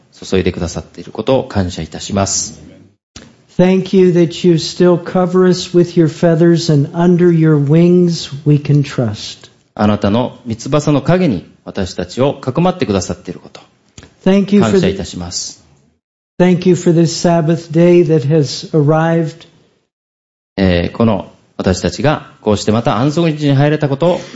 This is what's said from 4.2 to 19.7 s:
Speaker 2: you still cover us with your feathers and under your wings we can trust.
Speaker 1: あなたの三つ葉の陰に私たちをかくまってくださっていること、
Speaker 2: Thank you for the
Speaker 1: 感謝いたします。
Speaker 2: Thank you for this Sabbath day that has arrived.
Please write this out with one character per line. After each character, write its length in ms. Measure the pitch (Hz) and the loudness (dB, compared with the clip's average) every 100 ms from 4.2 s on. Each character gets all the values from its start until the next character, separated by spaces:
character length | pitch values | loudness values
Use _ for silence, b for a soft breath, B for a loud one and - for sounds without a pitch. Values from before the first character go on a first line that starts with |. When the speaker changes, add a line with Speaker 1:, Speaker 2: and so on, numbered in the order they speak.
| 170 - 180 | 0 0 2
Speaker 2:
you 80 | 160 | 2
still 420 | - - 180 175 | -2 0 2 2
cover 500 | - 185 180 185 185 | -2 -2 0 2 2
us 300 | 175 - 175 | 0 0 0
with 180 | 170 180 | 2 2
your 120 | 156 | 0
feathers 680 | - 175 165 170 165 - | 0 0 4 4 2 2
and 160 | 147 160 170 | 0 0 0
under 340 | 175 175 175 | 2 4 4
your 240 | 165 156 147 | 4 2 2
wings 720 | 139 160 175 180 175 160 - 139 147 | 2 4 4 4 2 -2 -10 -4 0
we 100 | 143 | 0
can 240 | 143 147 | 2 0
trust. 680 | 139 - 113 104 - - - _ _ - | 0 -4 -6 -6 -12 -18 -20 _ _ -2
Speaker 1:
あ 100 | 107 | 0
な 140 | 104 | 0
た 100 | 104 | 0
の 300 | 117 123 - 120 | 0 -2 -8 -10
三 100 | 110 | -10
つ 120 | - | -4
葉 220 | 147 151 | -2 0
の 120 | 139 | 0
陰 240 | - 185 170 | 0 0 0
に 180 | 87 - _ - | -2 -8 _ -12
私 280 | 104 92 | -8 -8
た 140 | - 87 | -8 -8
ち 120 | 117 | -2
を 100 | 139 | -2
か 180 | - - | -2 -6
く 100 | 160 | -2
ま 100 | 180 | -2
っ 80 | 180 | -2
て 80 | 104 | -2
く 60 | |
だ 80 | 98 | -2
さ 100 | - | -4
っ 40 | 90 | -8
て 120 | - | -12
い 60 | - | -16
る 60 | |
こ 80 | - | -20
と、 120 | - _ _ _ - - _ 190 | -20 _ _ _ -20 -20 _ 0
Speaker 2:
Thank 300 | 196 196 202 | 0 2 2
you 80 | |
for 80 | 110 | 4
the 100 | 196 | 2
Speaker 1:
感 0 | |
謝 60 | 95 | 0
い 100 | - | -2
た 80 | 90 | -8
し 140 | 90 | -10
ま 120 | 90 | -10
す。 380 | - - - _ _ _ _ _ _ _ - | -10 -12 -16 _ _ _ _ _ _ _ 0
Speaker 2:
Thank 260 | 180 175 185 | 2 2 2
you 100 | 180 | 2
for 160 | 180 | 2
this 200 | 165 165 - | 2 0 0
Sabbath 520 | 175 170 156 160 - | 0 0 0 -2 -2
day 320 | 160 175 175 | 2 4 4
that 220 | 156 160 | 4 0
has 460 | 135 160 127 - - | 2 0 0 -6 -4
arrived. 720 | 165 143 156 165 165 156 - - _ _ | 0 2 2 0 0 -4 -8 -20 _ _